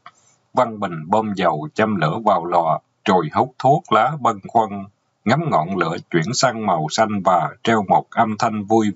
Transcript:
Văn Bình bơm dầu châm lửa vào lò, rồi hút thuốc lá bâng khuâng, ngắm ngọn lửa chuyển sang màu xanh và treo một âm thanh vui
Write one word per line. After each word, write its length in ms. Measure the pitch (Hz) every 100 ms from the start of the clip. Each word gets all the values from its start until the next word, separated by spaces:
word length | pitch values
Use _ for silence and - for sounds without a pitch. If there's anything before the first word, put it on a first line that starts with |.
| - - _ _ _
Văn 260 | - 120 110
Bình 240 | 101 82 78
bơm 260 | 104 110 95
dầu 320 | 87 80 76
châm 220 | - 107 101
lửa 240 | 78 107 107
vào 200 | 92 85
lò, 340 | 87 80 76 - _ -
rồi 240 | 92 78
hút 220 | 98 - -
thuốc 320 | 131 147 -
lá 200 | 110 120 156
bâng 200 | 117 104 -
khuâng, 380 | 117 107 101 98 _ _ _ 104
ngắm 240 | 135 160
ngọn 280 | 87 82 95
lửa 200 | 82 82 -
chuyển 220 | 85 80
sang 320 | 135 131 113 107
màu 220 | 85 78
xanh 320 | - 107 104
và 260 | 92 90 76 -
treo 200 | - 113 92
một 220 | 85 -
âm 280 | - 110 107
thanh 280 | 120 107 101
vui 260 | 113 107